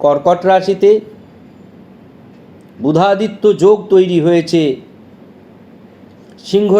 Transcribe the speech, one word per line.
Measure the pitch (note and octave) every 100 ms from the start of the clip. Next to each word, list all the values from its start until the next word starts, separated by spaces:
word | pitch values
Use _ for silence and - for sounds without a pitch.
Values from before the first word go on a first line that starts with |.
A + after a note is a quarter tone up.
কর্কট | C#3+ C#3+ C#3+ F3 F3+
রাশিতে, | F#3+ F#3 G3 G3+ G#3+ - - - - - - - - - - - - - - - - - -
বুধাদিত্য | C3 D#3 G3 G3 G#3+ G#3+ G#3+ F#3+
যোগ | F3+ G#3 -
তৈরি | F#3+ F#3 F3 D#3
হয়েছে | E3+ D#3+ E3+ D3+ C3 - - - - - - - - - - - - - - - - -
সিংহ | F#3+ G#3 G3